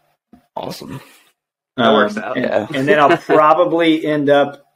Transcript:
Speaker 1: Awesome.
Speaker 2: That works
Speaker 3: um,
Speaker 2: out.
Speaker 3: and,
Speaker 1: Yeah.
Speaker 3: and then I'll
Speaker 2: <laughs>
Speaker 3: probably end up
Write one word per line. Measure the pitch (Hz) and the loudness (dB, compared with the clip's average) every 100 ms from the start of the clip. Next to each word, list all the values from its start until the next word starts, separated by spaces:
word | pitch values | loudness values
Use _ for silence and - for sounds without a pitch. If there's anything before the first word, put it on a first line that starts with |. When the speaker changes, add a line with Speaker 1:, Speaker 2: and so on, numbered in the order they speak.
| _ _ _ - _ - | _ _ _ -20 _ -12
Speaker 1:
Awesome. | - 175 - 135 - _ _ _ _ _ _ - | -12 -12 -16 -18 -18 _ _ _ _ _ _ -2
Speaker 2:
That | 113 | 0
works | 110 104 104 | 2 0 -4
Speaker 3:
um, | |
Speaker 2:
out. | 107 127 | -8 -6
Speaker 3:
and, | 113 | -4
Speaker 1:
Yeah. | 107 101 | -4 -4
Speaker 3:
and | 143 139 | -4 0
then | 151 | 2
I'll | 143 156 | 4 2
Speaker 2:
<laughs> | |
Speaker 3:
probably | - 156 151 160 165 165 165 156 | 0 2 4 4 2 2 2 0
end | 156 151 139 | 0 -2 2
up | 143 139 - _ | 2 0 -4 _